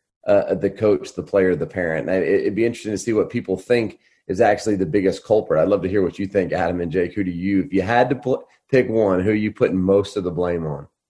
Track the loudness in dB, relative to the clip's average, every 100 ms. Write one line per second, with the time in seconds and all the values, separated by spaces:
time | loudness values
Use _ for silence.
0 | _ _ 2 2 2 -2 -2 0 2 2
1 | -2 -12 -2 2 2 2 -2 -4 -2 -2
2 | 0 0 2 0 0 0 -2 -2 -8 -6
3 | -2 -2 0 -4 -4 -6 0 0 0 -8
4 | _ _ _ 2 2 2 0 -2 0 2
5 | 0 -2 0 0 2 0 2 2 0 0
6 | -2 -2 -4 -2 -2 -2 -2 -2 -2 -2
7 | -2 -4 -6 -4 0 0 0 -2 0 2
8 | 2 0 -2 -4 -6 _ _ 0 2 0
9 | 2 2 2 0 -2 0 0 2 2 2
10 | 2 -4 -4 -2 -2 -2 -4 -8 -12 _